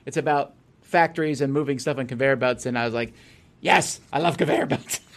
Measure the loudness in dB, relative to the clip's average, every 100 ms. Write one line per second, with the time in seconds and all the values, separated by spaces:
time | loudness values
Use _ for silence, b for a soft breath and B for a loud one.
0 | -6 -4 0 0 -2 -10 _ _ 0 2
1 | 2 2 -2 0 0 0 0 -2 -2 -4
2 | -4 0 2 2 0 0 -2 -2 -2 -2
3 | -6 b b b b _ 2 2 2 -8
4 | -6 0 0 0 0 0 0 -4 -4 -10
5 | -10